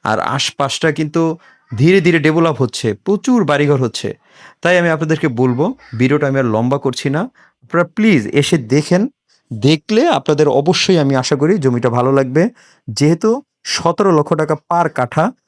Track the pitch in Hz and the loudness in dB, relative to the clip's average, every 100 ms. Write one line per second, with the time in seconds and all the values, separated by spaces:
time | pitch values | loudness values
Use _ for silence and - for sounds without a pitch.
0 | - 110 - 135 - - 139 - 160 147 | -2 -2 -2 -4 -6 -4 -6 -2 -4 -2
1 | 151 165 165 165 _ _ _ 113 156 190 | -4 -2 -2 -4 _ _ _ 0 4 4
2 | 170 170 151 156 165 135 123 - 113 101 | 2 2 2 2 0 0 -4 -2 -6 -4
3 | - 208 - 247 147 143 147 139 127 - | -4 -2 0 0 2 0 2 0 -2 -4
4 | - - _ _ - _ 170 180 170 156 | -10 -10 _ _ -20 _ 0 2 2 -2
5 | 156 156 156 117 127 123 175 262 - 113 | -2 -2 -2 0 0 0 -2 -4 -14 -2
6 | 127 147 143 135 123 107 120 139 139 123 | 0 2 0 0 0 0 0 -2 -4 -4
7 | 143 147 247 _ _ _ 120 170 175 - | -4 -4 -6 _ _ _ _ -2 -2 0
8 | 220 156 104 - 143 170 110 139 151 180 | 2 2 2 -2 0 -2 0 0 2 0
9 | 233 _ _ _ _ 113 123 156 - 214 | 0 _ _ _ _ -2 2 0 0 0
10 | 330 156 - 147 147 123 147 180 - 175 | 2 0 0 0 2 2 0 0 2 2
11 | 139 135 127 139 156 208 135 120 120 120 | 2 0 -2 0 0 2 0 0 0 0
12 | 127 135 131 139 214 _ _ _ - 107 | 2 2 2 0 0 _ _ _ -12 0
13 | 147 170 220 254 _ _ - - 170 170 | 0 2 0 -2 _ _ -8 -4 -2 0
14 | 196 160 147 156 156 156 _ 170 165 - | 2 2 2 -2 -2 -4 _ -2 -2 -2
15 | 123 - 185 - | -2 0 -2 -4